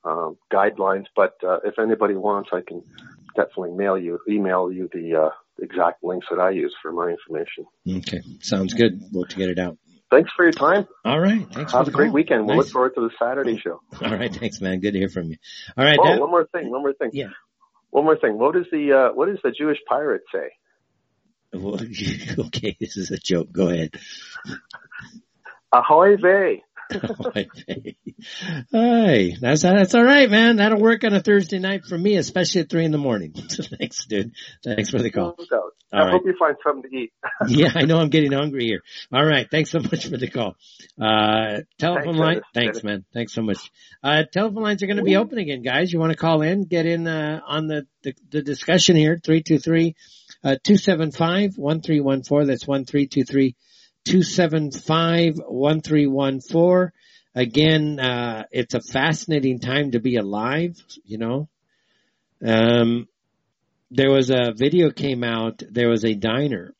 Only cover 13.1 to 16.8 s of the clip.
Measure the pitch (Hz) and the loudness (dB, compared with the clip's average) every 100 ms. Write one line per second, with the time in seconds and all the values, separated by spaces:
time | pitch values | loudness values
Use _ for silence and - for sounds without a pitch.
13.1 | - 117 135 123 110 85 - _ - 113 | -2 -4 -2 -4 -4 -6 -10 _ -8 -6
14.1 | 107 120 98 117 - 95 92 101 98 95 | -4 -6 -6 -10 -6 -4 -2 -2 -2 -4
15.1 | 92 82 78 - - - - 139 147 - | -4 -8 -12 -18 -20 -12 0 4 6 4
16.1 | 117 147 175 156 175 131 127 | 4 2 0 -2 -6 -8 -4